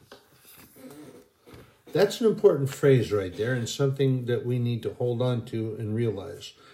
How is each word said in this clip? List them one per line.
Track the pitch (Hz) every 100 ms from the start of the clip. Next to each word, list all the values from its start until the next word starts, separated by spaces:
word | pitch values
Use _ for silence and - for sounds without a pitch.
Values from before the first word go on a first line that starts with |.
| _ - _ _ - - - 262 262 147 127 - - _ - 120 - _ -
That's | 151 202 -
an | 226
important | 220 202 151 135
phrase | - 143 127 104
right | 104 92 90
there, | 113
and | 127 117
something | - 139 139 135 127 120
that | 117 120
we | 123
need | 120 117
to | 104
hold | 98 123 120
on | 127 120 117
to | 113 110 107
and | 107
realize, | 110 117 98 95 - - - -